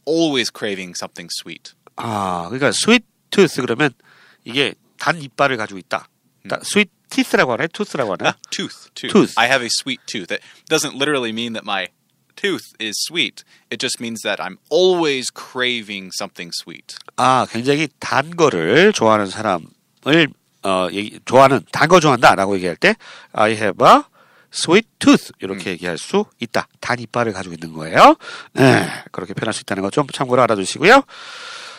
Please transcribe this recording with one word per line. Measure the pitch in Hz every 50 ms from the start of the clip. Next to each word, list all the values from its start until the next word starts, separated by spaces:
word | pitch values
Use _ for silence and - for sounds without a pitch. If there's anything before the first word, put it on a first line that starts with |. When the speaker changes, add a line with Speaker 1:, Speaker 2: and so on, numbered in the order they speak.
| _
Speaker 1:
always | 139 160 165 165 156 143 127 110 -
craving | - - 120 107 98 92 92 90 85 -
something | 104 90 _ 92 87 82
sweet. | - - - 92 82 - - - - _ _ - _ -
Speaker 2:
아, | 104 113 110 101 98 95 90 87 85 87
그러니까 | 113 131 143 123
sweet | 98 - - 214 233 247 - _ _ _ _ _
tooth | - - 190 147 - -
그러면 | 127 120 117 110 151 139 120 _ _ _ _ _ _ _ _ _ _
이게 | 117 117 139 139 104 90 - _ _ _ -
단 | - 143 165 170
이빨을 | 143 131 - - 143 139 131 110
가지고 | 107 101 101 95
있다. | 85 _ - 95 - - _ _ _ _ _ _
그러니까 | - 98 127 -
Speaker 1:
음. | -
Speaker 2:
sweet | - - 202 208 - _ _ _ _
teeth라고 | - - 254 - - 208 175 131 117
하나요? | 107 143 170
tooth라고 | - - 208 - - 160 127 104 90
하나요? | 80 - 160
Speaker 1:
아, | - - - -
tooth, | - - 190 - - - - - _
tooth. | - - - -
Speaker 2:
Tooth. | 208 135 - -
Speaker 1:
I | 110 117 123
have | 135 131 120
a | 113
sweet | - - - 135 127 - _ -
tooth. | - 113 90 - 104
It | - - - - _ _ -
doesn't | 160 156 - 143 - 131
literally | 139 147 151 135 123 113
mean | 110 113 117 120 113
that | 107 -
my | 104 101 95 92 - _ _ _ _ _ _ _ _ _
tooth | - - 202 175 - - - - -
is | 110 107 101 - - -
sweet. | 151 175 135 95 - - - _ _ _ _ _
It | 123 107
just | 135 123 - -
means | 120 117 113 107 -
that | 110 98 - 78
I'm | 92 95 - _ _
always | 147 170 185 185 185 175 165 151 139 131 120 -
craving | - - - - - 127 123 123 123 117 107 101 104 95 92 92 -
something | - 104 95 - - 90 87 -
sweet. | - - - - - - - - - - - -
Speaker 2:
아, | - 123 127 131 127 107 -
굉장히 | - 113 120 135 143 151 160 143 - _
단 | - - 117 127 139 160 175
거를 | 170 165 139 - 87 80 85 113 151 190 214
좋아하는 | 202 - 117 110 107 107 101 95
사람을, | 87 101 107 107 92 85 80 - _ _ _ _ _ _ - 131 147 170 160 139 - _ _ _ _ _ -
어, | 98 95 92 92 87
얘기, | 87 98 104 110 - - -
좋아하는, | - 117 131 135 131 139 110 80 -
단 | - - 139 156
거 | 180 180
좋아한다라고 | 151 156 131 117 143 143 98 87 98 98 101
얘기할 | 92 90 90 80
때 | - - 180 233 - - - - - - _
I | - - 107 110 113
have | 107 110 101 87 92 123
a | 165 226 285 302 - _ _ _ _ _ _ _ _
sweet | - - - - 165 214 220 _ _ _
tooth | - 277 285 - - - - _
이렇게 | - 95 98 98 87 101
Speaker 1:
음. | 90
Speaker 2:
얘기할 | 82 87 90 85 78
수 | - - - 196 208 - _ _
있다. | 120 - - 104 - - _ _
단 | - - 123 120
이빨을 | 120 - - 120 120 113
가지고 | 95 92 95 92 85
있는 | 78 85 82 80
거예요. | 78 78 82 92 139 208 277 320 - - - - - - - -
네, | - 131 131 117 107 92 82 - - - -
그렇게 | - - 90 92 98
표현할 | - 113 113 104
수 | -
있다는 | - - 104 95 95
거 | 98
좀 | - 147 147 127
참고로 | - - 143 123 123 127 123
알아두시고요. | 113 113 98 95 - - - 139 190 247 277 - - - - - - - - - - - - - - -